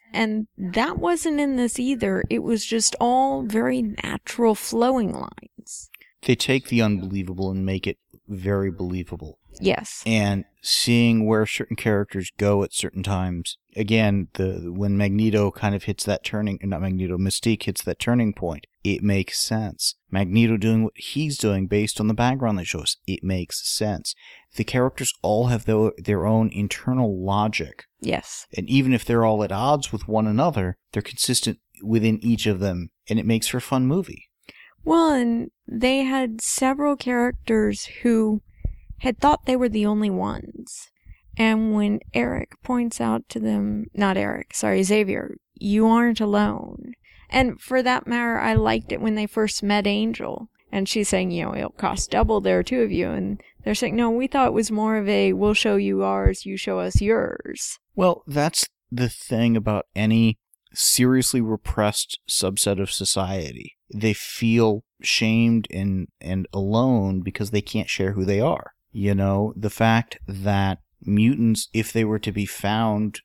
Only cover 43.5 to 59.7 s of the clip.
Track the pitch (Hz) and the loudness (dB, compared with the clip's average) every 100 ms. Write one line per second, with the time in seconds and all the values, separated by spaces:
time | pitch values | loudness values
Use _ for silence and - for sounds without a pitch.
43.5 | 208 202 214 220 - 202 190 202 - - | 0 0 -4 -6 -2 0 0 -2 -4 -8
44.5 | - 214 190 190 208 196 - - - _ | -4 0 2 2 2 2 -2 -6 -12 _
45.5 | - 202 208 220 233 240 226 208 208 208 | -8 -2 4 6 6 4 2 2 2 2
46.5 | 202 - - - 240 _ - - 262 254 | -2 -8 -14 -16 -18 _ -20 -4 0 2
47.5 | - - 262 254 254 - 240 240 226 220 | 0 -2 0 2 0 0 -2 0 0 2
48.5 | 220 220 226 - - 220 214 214 - 214 | 2 2 0 -2 -4 -2 -2 -2 -2 -2
49.5 | - 202 208 202 208 220 226 - - 226 | -2 0 2 2 0 -2 -4 -6 -8 -12
50.5 | _ _ 196 196 220 202 190 185 170 - | _ _ -4 -2 -2 0 0 0 -2 -4
51.5 | - - - 196 190 - 220 - 214 190 | -4 -6 -4 -4 -4 -2 0 2 2 2
52.5 | 180 175 254 226 196 180 - 190 208 - | 0 0 0 0 0 -2 -2 -4 -6 -12
53.5 | _ 214 208 233 220 233 233 254 277 247 | _ -4 -2 -2 0 0 0 0 2 2
54.5 | - 220 214 220 220 202 202 196 185 208 | 2 0 0 0 0 2 2 2 2 2
55.5 | 208 220 202 196 196 196 196 196 190 196 | 4 4 2 2 0 0 2 2 0 -6
56.5 | 190 - 190 180 - 208 226 - - - | -8 -4 -4 0 0 2 2 0 -6 -10
57.5 | - - - _ - 180 - - 147 151 | -10 -10 -12 _ 0 2 2 -2 0 0
58.5 | - - _ - 120 123 - - 113 117 | 0 -2 _ -8 -2 -2 -2 -4 2 4
59.5 | 113 101 | 4 2